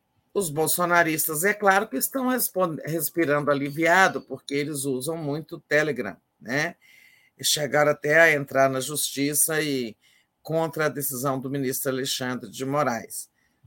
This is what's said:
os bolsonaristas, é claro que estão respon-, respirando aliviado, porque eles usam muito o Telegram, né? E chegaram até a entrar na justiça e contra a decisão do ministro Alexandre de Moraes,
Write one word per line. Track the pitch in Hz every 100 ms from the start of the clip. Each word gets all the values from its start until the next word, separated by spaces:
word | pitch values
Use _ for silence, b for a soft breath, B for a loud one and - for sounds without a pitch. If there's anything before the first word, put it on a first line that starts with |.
| _ _ _
os | 202 175
bolsonaristas, | 147 156 175 175 175 165 156 - 151
é | 196
claro | 208 214 190 220
que | 262
estão | - 277 254
respon-, | 247 - 185 180 151 -
respirando | 160 151 170 151 147 135
aliviado, | 143 143 143 165 180 190 131
porque | - 135 -
eles | 139 147 143 139
usam | 127 131 165
muito | 147 151 156 165
o |
Telegram, | - 147 151 123 107 82 _ _
né? | 110 139 165 - b b b b b _
E |
chegaram | 135 151 143 147 151
até | 143 147 156
a | 165
entrar | 147 143 135 135
na | 131
justiça | 131 147 - 135 143 143 - 156
e | 151 135 113 - b b b _
contra | - 160 160 156 151
a |
decisão | 139 135 127 139 135
do | 131
ministro | 139 131 135 135
Alexandre | 127 135 - 127 123 98
de | 123
Moraes, | 135 147 131 117 - - - _ _ _